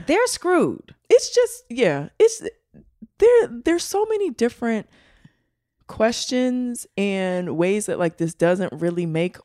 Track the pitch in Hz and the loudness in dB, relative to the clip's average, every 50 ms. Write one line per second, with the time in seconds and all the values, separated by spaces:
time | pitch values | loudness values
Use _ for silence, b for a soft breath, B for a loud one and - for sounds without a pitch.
0 | 165 - 311 415 508 480 - - - 359 370 330 214 135 87 - - - - _ | -2 0 2 2 2 0 -2 -4 -2 0 2 2 2 0 -2 -6 -12 -20 -20 _
1 | _ _ 415 539 - - - 480 494 - - - _ _ 233 254 233 175 143 143 | _ _ 4 4 4 2 0 0 0 0 -2 -12 _ _ -2 2 2 2 2 0
2 | 147 - - - 427 453 - - - - - _ _ _ _ - - _ _ _ | -4 -8 2 4 4 4 4 -2 -8 -12 -12 _ _ _ _ -20 -20 _ _ _
3 | 220 - _ - 392 480 494 466 - 233 233 233 - 320 339 349 - - - 392 | -20 -20 _ 2 4 6 6 6 4 2 -4 -4 -2 -2 -2 0 -2 -4 -2 -2
4 | 427 440 440 403 403 339 226 - 233 240 - - 240 233 226 214 - b b b | -2 0 -2 -2 -2 -4 -2 -2 -2 -2 -2 -4 -4 -4 -4 -4 -6 b b b
5 | b b b b b b b b b b b _ _ _ _ _ _ - - - | b b b b b b b b b b b _ _ _ _ _ _ -16 -2 0
6 | 214 233 233 - - - 254 254 254 254 247 254 247 240 240 - - - _ - | 0 0 0 -2 -6 -4 -2 0 0 0 -2 -2 -4 -6 -8 -10 -12 -10 _ -4
7 | 202 202 196 190 185 185 180 180 180 165 123 160 170 185 202 214 202 - - - | -2 -2 -2 -2 -2 -2 -4 -4 -4 -4 -2 0 0 2 0 -2 -2 -4 -4 -2
8 | 180 165 - - 165 165 - - 165 170 180 190 185 151 - 151 170 175 170 175 | -2 -2 -2 -2 -4 -6 0 2 2 2 2 2 -2 -6 -6 -4 -4 -2 -2 -2
9 | 170 165 156 160 175 180 - - | -4 -2 -2 -2 -2 -2 -6 -8